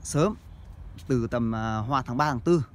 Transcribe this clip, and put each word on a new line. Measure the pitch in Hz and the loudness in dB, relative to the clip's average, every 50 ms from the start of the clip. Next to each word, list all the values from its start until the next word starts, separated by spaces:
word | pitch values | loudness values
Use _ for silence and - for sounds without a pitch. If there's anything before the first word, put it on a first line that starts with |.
sớm | - - - 147 160 208 214 - - - - - - - - - - - - - - - | -10 -2 2 4 4 4 2 -2 -12 -18 -18 -18 -18 -18 -16 -16 -16 -16 -16 -14 -2 0
từ | 135 123 113 | 2 2 2
tầm, | 113 - 120 117 113 113 | 0 0 0 0 0 0
à, | 110 110 113 110 | 0 -2 -2 -2
hoa | 110 107 120 139 135 | -2 -2 0 0 0
tháng | 123 - 120 | 0 -2 0
ba, | 131 147 | 2 2
tháng | 151 135 117 | 2 2 0
tư, | - 170 175 165 120 - | 4 4 4 4 2 -2